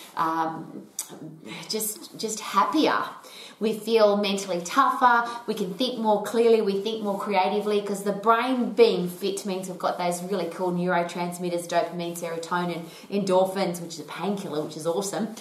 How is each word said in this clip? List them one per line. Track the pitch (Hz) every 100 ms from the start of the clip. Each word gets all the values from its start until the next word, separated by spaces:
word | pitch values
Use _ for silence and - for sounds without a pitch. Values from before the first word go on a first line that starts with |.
| - -
um, | 165 165 160 160 - - - - - - 156 - 214 165 -
just, | 220 214 - - -
just | 220 -
happier. | - 202 220 311 160 104 - - - - - -
We | 214
feel | 214 226 220 208 202
mentally | 196 196 190 175
tougher, | - 269 262 254 240 233 233 - -
we |
can | 208 180
think | 185 247 226
more | 220 202
clearly, | - 233 233 220
we | 196 196
think | 220 220
more | 208 196
creatively, | 208 190 196 208 208 208
'cause | 202 190
the | 208
brain | 190 226 233 262 247 208
being | - 220 180 180
fit | - 196 196
means | 202 185 185
we've | 175
got | 180 175
those | 175 180
really | 185 190
cool | 170 - 180
neurotransmitters, | 175 180 175 175 180 175 180 180 170
dopamine, | - 175 165 175 170 170
serotonin, | 170 165 - 180 175 165 165 - -
endorphins, | 202 185 185 190 196 180 175
which | 170
is | 147
a |
painkiller, | - - 190 202 160 151
which | 156
is | 160
awesome, | 165 180 196 165 220 -